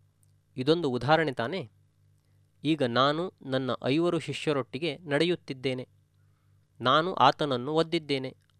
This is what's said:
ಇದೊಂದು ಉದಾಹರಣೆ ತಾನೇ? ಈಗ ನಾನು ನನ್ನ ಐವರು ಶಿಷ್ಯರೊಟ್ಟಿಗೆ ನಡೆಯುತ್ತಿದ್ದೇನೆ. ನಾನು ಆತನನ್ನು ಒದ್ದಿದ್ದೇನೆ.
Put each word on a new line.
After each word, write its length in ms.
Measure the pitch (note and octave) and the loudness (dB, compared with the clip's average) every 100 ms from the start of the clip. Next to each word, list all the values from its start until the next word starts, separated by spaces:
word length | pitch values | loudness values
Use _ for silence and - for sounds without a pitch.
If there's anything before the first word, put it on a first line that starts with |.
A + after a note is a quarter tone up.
| _ _ _ _ _ - | _ _ _ _ _ -4
ಇದೊಂದು 340 | B2+ E3+ D3+ | 0 2 2
ಉದಾಹರಣೆ 420 | A#2+ A#2 D#3+ D#3 | 0 4 4 2
ತಾನೇ? 380 | B2 A#2 F#3 B2 _ _ _ _ _ _ _ _ _ | -2 -4 -6 -10 _ _ _ _ _ _ _ _ _
ಈಗ 200 | C#3+ D#3 | -2 0
ನಾನು 500 | B2+ A#2+ C#3 D#3 F3+ - | 2 2 2 2 -4 -8
ನನ್ನ 300 | D#3 C3 C3 A#2 | -4 -2 -2 -2
ಐವರು 360 | B2+ D3 F3 E3 | 0 0 0 -2
ಶಿಷ್ಯರೊಟ್ಟಿಗೆ 760 | C#3+ C3+ - C#3+ A#2+ C#3+ E3 C3+ | -4 -6 -2 -2 -2 -6 -6 -6
ನಡೆಯುತ್ತಿದ್ದೇನೆ. 920 | F3 C#3+ E3+ E3+ - C3 C3 B2+ B2 _ _ _ _ _ _ _ _ - | -2 0 2 0 -6 -6 -4 -4 -8 _ _ _ _ _ _ _ _ -4
ನಾನು 320 | A#2 D3 E3+ | 2 2 2
ಆತನನ್ನು 600 | F3+ B2+ - D3+ B2 B2+ | 4 4 4 -2 -2 -2
ಒದ್ದಿದ್ದೇನೆ. 640 | D#3 E3 E3+ D3 C3+ C3 - _ | -2 0 -2 -2 -4 -6 -12 _